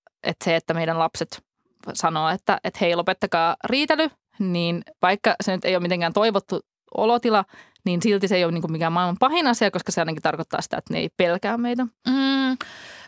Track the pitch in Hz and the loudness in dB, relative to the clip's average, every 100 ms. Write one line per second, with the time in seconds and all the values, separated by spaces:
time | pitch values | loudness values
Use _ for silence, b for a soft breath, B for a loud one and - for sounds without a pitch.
0 | _ _ - 170 185 165 - 165 160 165 | _ _ -6 -2 0 0 0 -2 0 0
1 | 160 - 165 - - _ _ _ - - | -2 -2 -8 -10 -20 _ _ _ -12 -2
2 | 165 160 160 185 - 196 185 - 180 170 | -2 0 0 0 0 0 -2 0 2 2
3 | 175 185 196 170 165 - - 262 302 311 | 0 -2 0 2 2 0 -2 0 2 2
4 | 320 - _ - 190 170 170 170 - - | 0 -4 _ -6 -2 0 0 -2 -8 -2
5 | 180 202 226 - - 185 - 185 175 180 | 0 2 2 0 0 -2 0 0 0 0
6 | 170 185 220 196 - 180 - _ _ - | 0 2 2 2 -2 -6 -8 _ _ -2
7 | 220 240 233 214 190 B B B 190 175 | 2 2 2 2 0 B B B -4 0
8 | 208 202 190 180 170 170 165 160 165 170 | 2 2 2 2 2 0 -4 -2 0 0
9 | 180 180 262 339 285 233 208 180 - 180 | 0 2 2 2 2 2 0 0 -2 -2
10 | 165 156 156 151 - - - - - 165 | -2 -2 -4 -4 -4 -6 -4 -8 -6 -6
11 | 160 - 175 180 202 233 240 240 247 - | -4 0 0 0 -2 -4 -2 -4 -4 -6
12 | 240 262 269 269 262 254 B B B B | -2 0 2 0 0 -2 B B B B